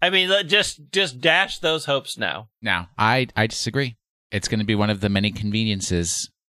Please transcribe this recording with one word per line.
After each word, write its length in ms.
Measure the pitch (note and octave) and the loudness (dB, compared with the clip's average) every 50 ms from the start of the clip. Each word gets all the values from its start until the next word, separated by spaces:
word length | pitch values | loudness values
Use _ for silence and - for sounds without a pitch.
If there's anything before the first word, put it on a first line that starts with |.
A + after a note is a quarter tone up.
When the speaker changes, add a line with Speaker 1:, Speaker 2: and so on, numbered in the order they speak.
| - | 0
Speaker 1:
I 80 | F3+ | 2
mean, 180 | F#3 F#3+ F#3 F3+ | 2 2 2 4
let, 180 | F#3+ G3+ G3 D3+ | 2 2 2 2
just, 320 | F#3+ G#3 G3 - - - D3+ - - | 2 0 2 0 -4 -10 -12 -4 -2
just 280 | F#3+ G3 E3 B2 B2 | 0 0 0 -2 0
dash 380 | B2 E3 D#3+ F3+ F#3+ F#3+ - - | 2 4 4 4 2 0 -2 -4
those 240 | - D#3+ D#3+ D#3+ - | -2 0 0 -2 -2
hopes 340 | - C#3 C3+ C3+ - - - | -2 -2 -2 -2 -4 -8 -6
now. 300 | A2 F2+ - F2 A2 - _ _ - | -4 -4 -4 -6 -8 -14 _ _ -4
Speaker 2:
No, 240 | A2 F#2+ F2 F2 - _ - | -2 -2 -2 -2 -4 _ 0
I, 300 | G#2+ A2 A#2+ C3 B2+ - - | 2 2 2 2 0 0 0
I 100 | - G#2+ | 0 0
disagree. 500 | A2+ - - - - A2 C3+ C#3 B2 A#2 - _ _ _ _ _ - - | 0 0 -4 -6 -4 -2 -2 -2 -4 -6 -12 _ _ _ _ _ -8 -6
It's 160 | G2+ - - | -4 -4 -2
gonna 160 | - G#2+ G#2+ | -2 0 0
be 100 | G2+ A2 | 2 2
one 160 | G#2 G#2 G#2+ | 2 2 2
of 100 | G#2+ G2 | 0 0
the 80 | G2+ G#2 | 0 2
many 220 | G2+ G2 G2+ G#2+ F#2 | 2 2 2 0 0
conveniences, 1000 | - G#2 G#2 G#2 A2 A2 A2 G#2 F#2+ F2+ - F#2 F2 E2+ D#2+ - - - - _ _ _ _ | -2 -4 -2 -2 0 0 0 -2 -2 -2 -2 0 0 0 -2 -2 -4 -6 -8 _ _ _ _